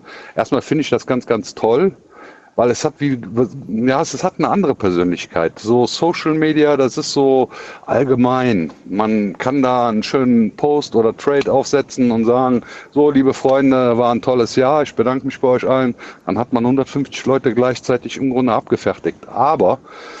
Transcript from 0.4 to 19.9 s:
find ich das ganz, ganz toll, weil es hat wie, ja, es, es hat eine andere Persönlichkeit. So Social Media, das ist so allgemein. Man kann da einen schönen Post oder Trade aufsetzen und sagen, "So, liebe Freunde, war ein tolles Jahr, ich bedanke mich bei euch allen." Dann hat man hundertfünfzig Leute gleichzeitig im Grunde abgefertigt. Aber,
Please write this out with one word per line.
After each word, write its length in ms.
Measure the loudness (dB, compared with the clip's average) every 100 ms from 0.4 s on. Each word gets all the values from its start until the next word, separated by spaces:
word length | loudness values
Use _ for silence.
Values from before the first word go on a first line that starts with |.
| -2 -2
find 220 | 0 -2
ich 80 | 0
das 160 | -2 0
ganz, 180 | -4
ganz 300 | 0 -2 -4
toll, 420 | -2 0 2 2 -2 -16 -20 -20 -20 _ -2
weil 140 | 0
es 140 | 0
hat 100 | -4 -2
wie, 220 | -4 -4 -4 -2 -2 -4 -8
ja, 340 | -2 0 0
es, 140 | -2
es 80 | -4
hat 120 | -6 -2
eine 100 | -2
andere 280 | 0 0 0
Persönlichkeit. 840 | 0 2 0 -2 -4 -2 -2 -2
So 300 | 0 2 2
Social 460 | 0 -2 -2 -2
Media, 420 | 0 0 2 2 2
das 200 | 0 -2
ist 160 | -4
so 380 | 0 2 2 0 -4 -18 -14
allgemein. 880 | -4 0 2 2 2 2 0 0 -2 -8
Man 520 | -8 -2 0 0 -2 -4
kann 220 | -2 0
da 280 | 2 2 0
einen 160 | -2
schönen 500 | -2 0 2 4 2
Post 400 | 0 0 0 0
oder 220 | 0 0 0
Trade 360 | 0 0 2
aufsetzen 600 | 0 2 0 -2 0 0
und 120 | 2
sagen, 380 | 2 2 2 0 -4 -16 -6
"So, 180 | 2 4
liebe 240 | 4 2
Freunde, 640 | 2 2 4 4 4 2 2
war 160 | 2
ein 80 | 0
tolles 320 | 0 0 0
Jahr, 300 | 2 2 2
ich 100 | 0
bedanke 320 | -2 0 -2 -4
mich 140 | -6
bei 80 | -2
euch 200 | 0 0
allen." 280 | 0 0 -4 -12 -14 -6
Dann 120 | -4
hat 140 | -2
man 120 | 0
hundertfünfzig 600 | 0 0 -2 -4 -6 -6 -2
Leute 280 | 0 0
gleichzeitig 640 | 0 0 0 -2 -4 -4 -6
im 120 | -4
Grunde 220 | 0 0
abgefertigt. 720 | 0 0 -2 -2 -4 -4 -6 -8
Aber, 540 | -2 0 2 2 0 -4